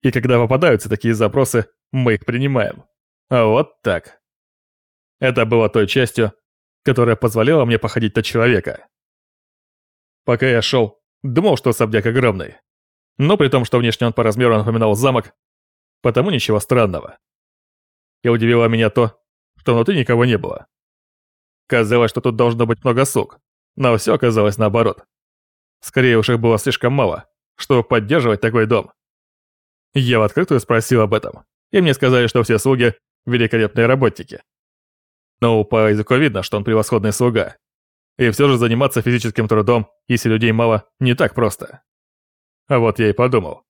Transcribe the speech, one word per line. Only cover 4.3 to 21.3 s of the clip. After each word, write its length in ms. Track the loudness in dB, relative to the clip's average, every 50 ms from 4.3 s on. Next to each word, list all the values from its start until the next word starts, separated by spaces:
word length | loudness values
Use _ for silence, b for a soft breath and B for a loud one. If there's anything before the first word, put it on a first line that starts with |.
| _ _ _ _ _ _ _ _ _ _ _ _ _ _ _ _ _ _
Это 260 | -4 -2 0 0 0
было 240 | 0 2 0 0 2
той 180 | 2 0 0
частью, 460 | 0 0 -2 -2 -2 0 -2 -2 -2 -2 _ _ _ _ _ _ _ _ _ _
которая 320 | -2 0 2 2 0 0
позволяла 500 | 0 -2 -2 0 0 0 2 2 2 2
мне 120 | 2 0
походить 380 | -2 -2 -4 -4 -2 -4 -2 -2
на 80 | -4 -4
человека. 640 | -2 -2 0 2 2 2 0 -2 -6 -12 -14 -18 _ _ _ _ _ _ _ _ _ _ _ _ _ _ _ _ _ _ _ _ _ _ _ _ _ _ _ _
Пока 220 | -4 -2 0 0
я 140 | 0 0 0
шёл, 380 | 0 0 0 0 -2 -2 -4 _ _ _ _ _
думал, 360 | -10 -4 -2 0 2 2 0
что 120 | 0 0 -2
особняк 360 | 0 0 -2 -2 0 -2 -2
огромный. 500 | 0 -2 0 0 0 -2 -2 -8 -12 -16 -20 _ _ _ _ _ _ _ _ _ _ _
Но 200 | -2 0 0 2
при 120 | 2 2 0
том, 160 | 2 0 -2
что 120 | 0 0
внешне 300 | 0 0 0 -2 0 -2
он 60 | -2 -2
по 100 | 0 0
размеру 340 | 0 0 2 2 2 2
напоминал 380 | 2 0 -2 -2 0 0 0 0
замок, 380 | 2 0 0 0 0 -4 -6 _ _ _ _ _ _ _ _ _ _ _ _ _ _
потому 300 | -4 -2 0 0 -2 0
ничего 280 | -2 -4 -2 -2 -2 -2
странного. 600 | -2 0 0 0 0 0 -2 -8 -12 -14 -20 _ _ _ _ _ _ _ _ _ _ _ _ _ _ _ _ _ _ _ _ _ _
И 60 | -2
удивило 360 | 0 2 2 2 2 2 2
меня 220 | 2 2 2 0 0
то, 320 | 2 0 0 0 _ _ _ _ _ _ _ _ _
что 180 | _ _ 0 0
внутри 240 | 0 2 0 0 -2
никого 260 | 0 0 0 0 2
не 120 | 2 0
было. 280 | -2 -4 -6 -12 -12 -16 _ _ _ _ _ _ _ _ _ _ _ _ _